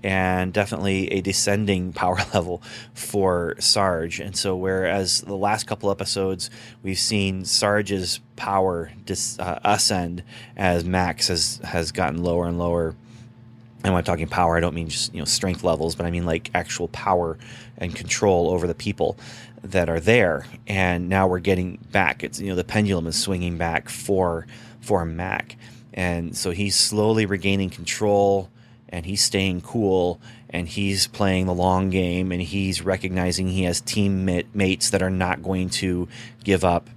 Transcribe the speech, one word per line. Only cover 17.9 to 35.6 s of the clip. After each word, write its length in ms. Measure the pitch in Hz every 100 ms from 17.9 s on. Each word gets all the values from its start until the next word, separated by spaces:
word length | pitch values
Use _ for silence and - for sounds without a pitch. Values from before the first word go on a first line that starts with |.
control 560 | - 87 - 104 90 82
over 160 | 90 87
the 100 | 82
people 420 | - 98 - - - - - -
that 280 | - 92 82
are 100 | 82
there. 460 | 82 120 95 73 - - -
And 420 | 98 92 87 87
now 180 | 95 95
we're 120 | 90
getting 400 | 87 92 92 - -
back. 320 | 101 87 -
It's, 160 | - -
you 80 | 98
know, 80 | 90
the 80 |
pendulum 440 | 87 110 104 92 82
is 120 | 78
swinging 380 | - 92 87 85
back 320 | 85 82 -
for, 580 | - - 98 90 82 80 - - -
for 240 | - 101
Mac. 540 | 82 80 90 - - - - - -
And 420 | - 90 85 85 -
so 160 | 95
he's 240 | 87 101 95
slowly 500 | - 107 110 110 104
regaining 440 | 98 95 98 95
control, 800 | - 82 - 107 101 101 98 95 - - - -
and 160 | 90 85
he's 180 | 101
staying 380 | - 101 95 90
cool, 580 | - 120 101 92 87 92 - - -
and 180 | 85 87
he's 400 | - 101 95 -
playing 380 | - 101 92 92
the 80 |
long 360 | 90 90 92 95
game, 420 | 92 90 87 92
and 100 | 90
he's 400 | 87 101 95 87
recognizing 640 | 87 92 95 92 90 87 92
he 160 | 92
has 180 | 92 87
teammates 1080 | - - 98 98 95 87 - 101 95 95 -
that 140 | 98
are 80 | 92
not 320 | 92 90 92
going 260 | 87 92